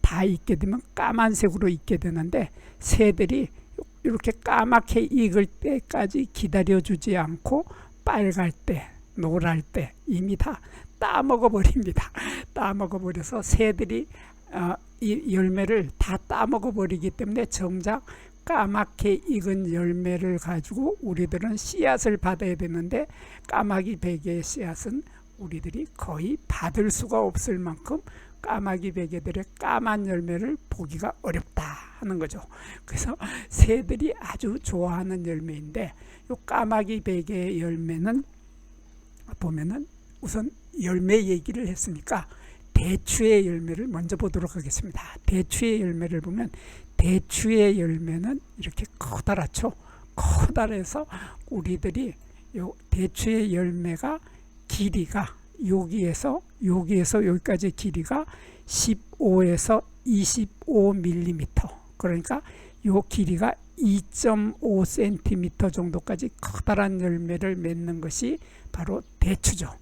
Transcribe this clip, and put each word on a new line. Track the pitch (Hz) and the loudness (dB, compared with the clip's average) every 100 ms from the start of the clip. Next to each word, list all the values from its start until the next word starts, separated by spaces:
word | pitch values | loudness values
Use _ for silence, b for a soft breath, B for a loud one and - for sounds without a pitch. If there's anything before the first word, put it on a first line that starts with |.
다 | - 170 | 4 4
익게 | 190 170 - 165 | 2 2 0 0
되면 | 190 240 - | 0 -2 -6
까만색으로 | - - 226 226 214 202 185 202 | -2 0 4 2 4 2 4 0
익게 | 165 - 175 | 0 0 -2
되는데, | 175 165 160 - 180 B B B | 0 -2 -2 -2 -2 B B B
새들이 | - - 214 - 196 269 220 b b - - - | 2 6 6 6 2 2 -2 b b -16 -16 -4
이렇게 | 285 226 - - | -2 0 -2 -4
까맣게 | - 247 220 233 - 233 | 2 4 6 4 6 2
익을 | - 269 220 185 202 | 4 4 4 4 2
때까지 | - 277 277 - - 196 285 262 | 0 -2 -2 -2 -2 -2 -2 -4
기다려주지 | - 196 190 180 190 180 180 - 185 | -2 0 2 4 4 4 -2 0 0
않고 | 156 165 - 277 359 B B - | 0 -4 0 0 -2 B B -6
빨갈 | - 220 196 185 175 | -2 2 2 2 0
때, | - - 156 - - - - | -2 -4 -4 -6 -18 -14 -4
노랄 | 160 170 170 160 | 0 2 2 0
때 | 147 - 139 - - | -2 -6 -6 -8 -4
이미 | 180 196 196 | -2 0 0
다 | - 285 B B B - | 0 0 B B B -4
따먹어버립니다. | - - 269 240 233 214 196 269 190 - - B B | 0 2 4 4 4 6 6 4 2 0 -2 B B
<laughs> | B B | B B
따먹어버려서 | - 190 202 190 190 185 175 156 233 | -4 -2 -2 -2 -4 -4 -6 -6 -6
새들이, | 196 - 220 190 190 220 311 B B B - | 2 4 4 2 -2 -4 -6 B B B -12
어, | 180 175 - - - | -4 -4 -4 -10 -4
이 | 220 226 285 | -2 -2 0
열매를 | 190 185 185 196 220 147 - | 2 4 2 2 2 0 -2
다 | - 190 | -2 -2
따먹어버리기 | - - 226 262 233 208 185 175 180 | -2 -2 0 0 -2 -2 -2 -2 -4
때문에 | - 208 220 240 | -4 -4 -2 -2
정작 | - 185 185 175 233 - B B - - | -4 -4 -2 -2 -4 -6 B B -20 -2
까맣게 | 330 202 208 202 - 202 196 - | 0 2 0 -2 -2 0 0 0
익은 | 233 185 190 185 | -2 0 -2 0
열매를 | 170 175 175 180 180 185 175 | 0 0 0 -2 -2 -2 -2
가지고 | 165 170 - 214 269 415 | -2 -4 -4 -2 -2 -2
우리들은 | 247 170 180 180 220 214 | -4 -2 -2 -2 -2 -4
씨앗을 | - 370 294 254 226 208 | -6 0 2 4 2 2
받아야 | 185 180 196 175 | 0 -2 -2 -2
되는데, | 175 165 170 233 302 B B B - | -4 -4 -4 -4 -6 B B B -4
까마귀 | - 208 196 190 202 | 0 0 0 -2 -4
베개의 | 180 170 160 170 | -4 -4 -4 -4
씨앗은 | 160 294 180 165 - 254 - B B - | -6 -6 -8 -8 -6 -8 -8 B B -16
우리들이 | 185 160 160 190 302 - | -12 -10 -8 -8 -10 -10
거의 | - 151 180 302 - | -8 -6 -4 -6 -4
받을 | - 170 214 214 | -4 -2 2 2
수가 | - 226 226 | 0 0 0
없을 | 202 - - 185 | 2 0 -2 -2
만큼 | 175 160 - 302 - B B B | -4 -8 -6 -6 -8 B B B
까마귀 | - - 196 185 190 | -4 -4 -2 -4 -4
베개들의 | 180 170 170 156 180 196 - | -6 -6 -6 -6 -8 -8 -6
까만 | - - 226 214 196 | 0 0 2 -2 -2
열매를 | 180 170 175 226 302 - | -4 -2 -4 -4 -6 -8
보기가 | - 160 160 196 - | -10 -8 -6 -6 -6
어렵다 | - 170 - - 151 147 - - | -6 -6 -4 -6 -6 -12 -18 -10
하는 | 208 185 | -6 -4
거죠. | 156 196 - B B B - | -4 -8 -14 B B B -8
그래서 | - - 254 202 B B | -4 -4 -6 -8 B B
새들이 | - - 233 170 214 302 - | 6 8 8 2 -2 -2 -2
아주 | - - 220 226 | -10 -6 -4 -4
좋아하는 | - 185 175 175 185 185 170 | -4 -2 0 -2 -2 -4 -4
열매인데, | 160 160 151 151 185 240 - B B - | -4 -6 -10 -8 -8 -8 -10 B B -12
요 | 247 - | -12 -2
까마귀 | 240 220 220 202 220 | 0 2 0 0 -4
베개 | 190 180 165 196 185 180 | -2 -4 -2 -4 -2 -2
열매는 | 170 165 165 160 185 247 277 - - - - - - - - - - - | -4 -4 -4 -2 0 -2 -4 -14 -20 -20 -20 -20 -20 -20 -20 -20 -16 -6
보면은 | 170 156 156 247 285 - - - | -4 -2 -4 -6 -8 -16 -20 -14
우선 | - 220 233 - - 339 | -6 -4 -4 -8 -16 -6
열매 | 180 180 185 214 196 | 0 0 4 4 4
얘기를 | 180 156 240 214 | 0 -2 -4 -4
했으니까 | 180 - 156 - - - B B B - | -4 -6 -6 -4 -4 -4 B B B 2
대추의 | - 175 190 - - 220 208 190 | 2 4 -2 -2 2 6 6 4
열매를 | 170 170 165 254 | -2 -4 -6 -6
먼저 | 170 170 180 | -6 -4 -2
보도록 | 196 180 170 180 | -2 -2 -4 -6
하겠습니다. | 139 - 95 - - - - | -6 -6 -6 -8 -12 -4 0
대추의 | 185 180 - 233 220 | 2 0 0 2 2
열매를 | 185 170 170 165 | 0 -2 -2 -4
보면 | 160 196 233 B B B B - | -4 -6 -6 B B B B 2
대추의 | 170 185 - - 220 220 208 196 | 4 4 2 -2 2 6 6 6
열매는 | 170 160 165 160 202 277 - - | 2 0 -2 -2 -2 -4 -8 -12
이렇게 | 180 - 214 - | -10 -8 -8 -8
커다랗죠. | 120 107 - 196 151 - 262 - B B B - | -6 -4 0 0 0 -2 -4 -4 B B B -2
커다래서 | - - - - 220 208 180 294 302 190 B B - | 2 4 4 2 0 -2 -6 -8 -8 -12 B B -8
우리들이 | 226 175 180 190 170 254 - b b b 214 | -6 -4 -4 -4 -4 -6 -8 b b b -8
요 | 180 - - | -8 -10 -2
대추의 | - 185 - 220 220 214 | 0 0 0 0 2 2
열매가 | 175 180 175 175 165 262 320 b b b - - | 0 0 -2 -4 -4 -4 -6 b b b -20 -10
길이가 | - 202 175 170 202 - - - - 214 | -2 0 0 -2 -2 -4 -10 -20 -8 0
여기에서, | 190 170 208 175 165 285 294 - - | 0 0 -2 0 0 -2 -4 -6 -4
여기에서 | 202 185 170 196 175 220 202 | 0 2 2 2 4 2 2
여기까지 | 175 - 185 190 | 2 0 0 0
길이가 | - 202 165 160 269 311 B B B B | -2 -4 -4 -2 -4 -4 B B B B
십오에서 | - - 208 - - 240 185 185 170 - 220 - - 254 | -2 0 -2 -4 0 4 6 6 2 2 2 0 -10 2
이십오 | 208 196 - 208 - - 240 196 | 2 2 0 -4 -6 2 4 6
밀리미터, | 202 175 170 175 165 147 - 170 - - - | 4 0 0 -2 -2 -2 -2 -2 -8 -20 -4
그러니까 | 180 170 170 254 B B B B 220 | -2 -2 -2 -6 B B B B 2
요 | 190 | 2
길이가 | - - 190 175 220 - - - | 2 0 2 2 0 -2 -12 0
이점오 | 240 196 - - 254 214 208 - 262 196 185 | 2 2 0 0 2 4 2 -2 0 2 2
센티미터 | - 208 208 - 190 175 - 196 | 2 0 2 0 0 -2 0 0
정도까지 | 180 175 165 - 175 233 - | 0 -4 -4 -6 -6 -6 -8
커다란 | - - - 202 196 190 | -12 -6 0 2 2 0
열매를 | 180 170 170 170 190 185 | 0 0 -2 -2 -2 -2
맺는 | 170 170 170 165 | -4 -4 -4 -6
것이 | 160 - 240 330 B B B | -6 -4 -4 -4 B B B
바로 | - 165 202 - - | -8 -4 -6 -8 0
대추죠. | 180 190 - 208 156 - | 2 4 2 0 -6 -10